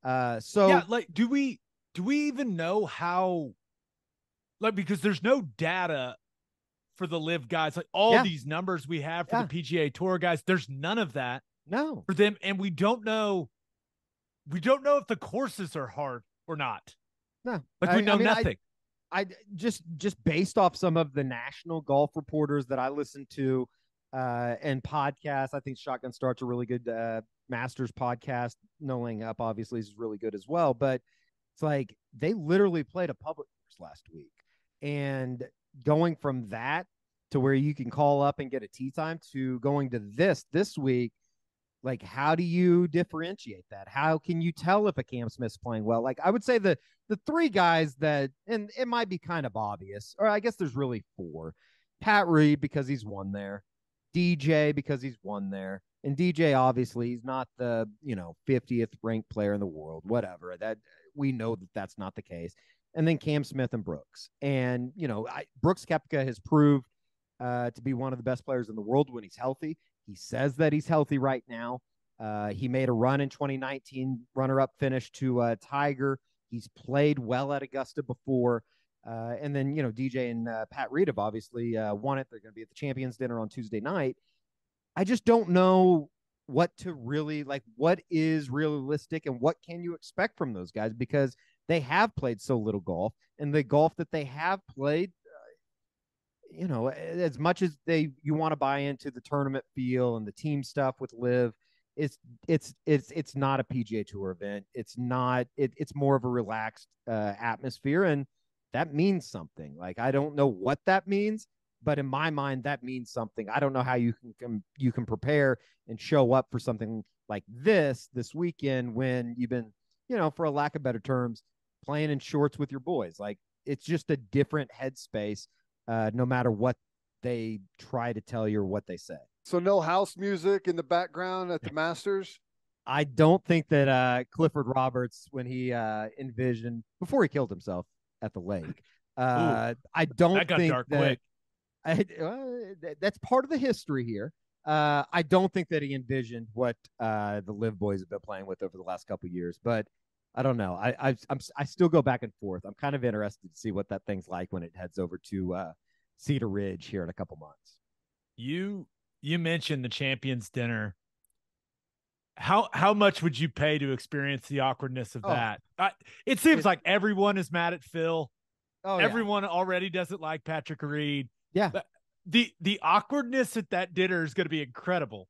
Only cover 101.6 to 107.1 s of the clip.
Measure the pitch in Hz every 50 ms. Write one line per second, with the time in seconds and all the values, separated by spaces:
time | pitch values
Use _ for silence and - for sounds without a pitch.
101.6 | _ _ _ _ _ _ _ - 147 139 - _ _ 123 120 - - - 165 151
102.6 | - - - _ _ - 151 139 139 - - 165 147 - - 139 139 135 135 131
103.6 | 120 _ - 127 117 - 110 110 101 - - 101 98 95 92 85 98 101 101 101
104.6 | 98 _ _ 127 110 - - 117 123 123 127 127 127 127 127 127 123 _ _ -
105.6 | 143 123 - - 156 - - 143 143 139 139 131 113 127 123 123 113 98 110 110
106.6 | 110 110 _ - - _ _ _ _ -